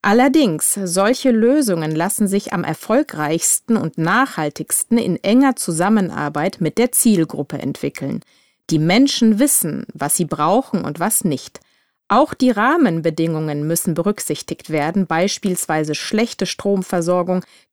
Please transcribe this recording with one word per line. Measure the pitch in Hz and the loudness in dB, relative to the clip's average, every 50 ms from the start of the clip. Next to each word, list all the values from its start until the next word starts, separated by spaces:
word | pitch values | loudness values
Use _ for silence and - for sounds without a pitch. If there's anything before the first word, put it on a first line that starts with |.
Allerdings, | - 202 202 240 254 277 262 320 294 208 160 156 - - - | 2 4 4 4 4 4 4 4 4 4 2 0 -2 -4 -4
solche | 208 196 180 170 185 196 208 254 - - 269 | -4 -4 -2 0 0 2 2 0 2 2 2
Lösungen | 233 220 214 233 269 302 285 220 185 165 160 156 156 | 2 4 4 4 4 4 2 0 0 0 0 -2 0
lassen | 156 165 196 - - 220 190 | 0 -2 -2 0 0 0 0
sich | 196 202 - - | 0 -2 -2 -2
am | - 175 175 | -4 -4 -4
erfolgreichsten | - 156 - - - 220 262 302 - - - 151 147 160 170 - - - - _ - 233 208 | -4 -6 -8 -2 0 2 2 2 0 -4 -4 -2 -2 -2 0 0 -2 -2 -2 _ 0 0 0
und | - 165 - - | 0 -2 -4 -2
nachhaltigsten | 160 165 185 233 269 262 - - 156 147 - - 156 _ - - - _ 233 233 | 0 2 2 2 0 0 -2 -4 -4 -4 -4 -6 -8 _ -4 -6 -2 _ 0 0
in | - - 175 - - | 2 0 -2 -2 0
enger | 185 214 254 277 269 247 | 2 4 4 4 4 2
Zusammenarbeit | - - - 170 156 175 196 220 214 190 170 - - 147 147 147 151 151 165 - - | -2 -4 -4 -2 0 2 2 2 2 0 -2 -4 -6 -6 -4 -4 -2 -4 -4 -4 -2
mit | 170 156 - - | -4 -2 0 0
der | 233 240 | 0 0
Zielgruppe | - - - 233 214 185 160 156 - - 147 - - - | 0 2 4 4 4 4 2 0 -2 -8 -8 -8 -8 -8
entwickeln. | - 135 - - - 143 - - 131 139 117 - - _ _ _ _ _ _ _ _ - | -6 -8 -8 -6 -6 -8 -8 -6 -8 -6 -8 -8 -10 _ _ _ _ _ _ _ _ -2
Die | 165 156 | 0 0
Menschen | 151 165 180 226 269 285 - - 233 220 214 202 | 2 4 4 4 4 2 2 2 4 4 4 4
wissen, | 269 285 - - - 165 147 135 - - - | 2 2 2 0 -2 -2 -6 -6 -10 -12 -8
was | 151 139 147 - - | -6 -4 -4 -2 -2
sie | 175 | -2
brauchen | 147 165 147 151 160 190 247 269 - - 185 - | -2 -2 -2 0 2 2 2 0 0 -4 -4 -4
und | 156 147 165 | -4 -4 -2
was | 165 - - - - | -2 -2 -2 0 0
nicht. | 185 143 127 - - _ - _ _ _ _ _ _ _ _ _ _ | 0 -2 -2 -6 -12 _ -20 _ _ _ _ _ _ _ _ _ _
Auch | 202 233 294 302 - | 2 2 2 2 0
die | - 254 254 | 0 0 2
Rahmenbedingungen | 233 202 214 254 302 349 302 214 165 165 156 170 156 151 165 165 165 156 160 156 147 147 147 156 | 2 2 2 2 2 4 2 2 2 0 -2 -2 0 0 -2 -2 0 -2 -2 -4 -4 -4 -2 -2
müssen | 165 170 - - 160 | -2 -2 -2 -2 -2
berücksichtigt | 160 165 202 208 - - - 151 - - - 170 _ - - | 0 0 -2 -2 -2 -2 -4 -4 -6 -6 -10 -10 _ -8 -4
werden, | 156 156 143 151 175 202 190 - | -2 -2 -2 0 0 -2 -2 0
beispielsweise | 165 165 180 202 - - - 202 180 175 - - 160 156 156 151 151 | 0 0 0 0 -2 -2 -2 -2 -2 -2 -2 -2 -2 -2 0 -2 -4
schlechte | - - - - 214 202 - - - 196 | -6 -6 -4 -2 -2 -2 -2 -2 -6 -6
Stromversorgung, | 180 - _ - 202 202 190 180 - - 175 170 170 180 180 175 175 185 185 175 _ _ _ _ _ | -6 -6 _ -2 0 0 0 -2 -2 -2 -2 0 0 0 0 0 0 -2 -4 -4 _ _ _ _ _